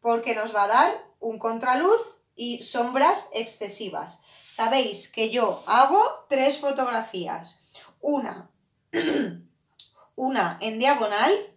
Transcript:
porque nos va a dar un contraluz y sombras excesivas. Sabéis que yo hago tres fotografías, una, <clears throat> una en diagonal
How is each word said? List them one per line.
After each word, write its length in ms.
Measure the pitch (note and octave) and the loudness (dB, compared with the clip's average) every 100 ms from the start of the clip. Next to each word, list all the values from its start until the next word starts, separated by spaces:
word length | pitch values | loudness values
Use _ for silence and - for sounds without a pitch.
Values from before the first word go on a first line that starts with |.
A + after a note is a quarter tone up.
porque 340 | A#3 A#3 A#3+ | 2 0 0
nos 200 | A3+ A3 | -4 -2
va 100 | G#3+ | 0
a 40 | G3+ | 4
dar 380 | A#3 E4 G#4+ - _ | 6 4 2 -12 _
un 200 | A3+ A3 | -8 -4
contraluz 800 | A3+ A3+ B3+ B3+ F4 A4+ - - _ _ | -4 -2 0 2 4 2 2 -14 _ _
y 220 | A#3+ A#3+ | -8 -8
sombras 680 | - B3+ A#3+ B3+ D4+ G4 - | -6 -2 -2 4 4 2 -2
excesivas. 880 | A3+ A3+ - G#3 - G#3 - - - _ - - | -8 -6 -8 -6 -6 -6 -10 -12 -14 _ -20 -14
Sabéis 600 | - A3+ C4+ A#3+ G3+ - | -4 0 2 0 -2 -8
que 200 | - A3 | -4 -2
yo 340 | A3+ G#3+ - - | 0 0 -2 2
hago 580 | A3 C4+ F#4 A#4+ - - | 4 6 6 4 0 -4
tres 260 | C#4 C4+ C#4 | 2 2 0
fotografías, 1160 | C#4+ C#4 B3+ A3+ A3+ F#3 E3+ D#3+ - - - - - _ | -4 -2 -2 -2 -6 -8 -8 -10 -12 -16 -20 -20 -20 _
una, 500 | - D3 - F3+ - _ _ _ _ | -2 -2 -2 -10 -16 _ _ _ _
<clears throat> 40 | E4+ E4 D4 A3 E3+ E3+ _ _ _ - _ _ - | -2 0 0 -2 -8 -20 _ _ _ -20 _ _ -6
una 400 | C4 C4 F3 F3 | -4 0 -2 -2
en 160 | A3 A3 | -6 0
diagonal 560 | B3+ C#4+ G#3+ G#3 C4 G#4 - | 2 2 0 2 2 2 -2